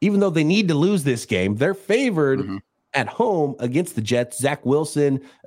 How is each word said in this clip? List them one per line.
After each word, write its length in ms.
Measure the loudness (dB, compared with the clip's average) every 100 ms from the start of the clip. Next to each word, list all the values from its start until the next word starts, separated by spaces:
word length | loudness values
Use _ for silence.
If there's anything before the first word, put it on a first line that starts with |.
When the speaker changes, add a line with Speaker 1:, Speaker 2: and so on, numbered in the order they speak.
Speaker 1:
even 180 | 0 2
though 120 | 2
they 120 | 2
need 240 | 2 2 2
to 60 | 2
lose 280 | 2 2
this 220 | 0 -2 -2
game, 300 | 0 0 0
they're 180 | 0
favored 640 | -2 -2 0 0 0 0 0
Speaker 2:
Mm-hmm. 180 | -4 -10 -12 _ _
Speaker 1:
at 140 | -4 -2
home 480 | -2 0 0 -2 -2
against 360 | -2 -2 -2 -6
the 60 |
Jets. 380 | -2 -2 -2 -4
Zach 260 | -4 -2 0
Wilson, 560 | 0 0 0 0 0 -6 _